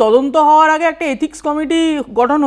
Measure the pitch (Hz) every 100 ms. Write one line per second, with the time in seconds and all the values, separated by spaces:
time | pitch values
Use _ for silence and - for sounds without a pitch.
0 | 220 240 269 311 302 302 311 311 330 320
1 | 311 254 302 - 302 302 302 330 320 302
2 | - 214 247 302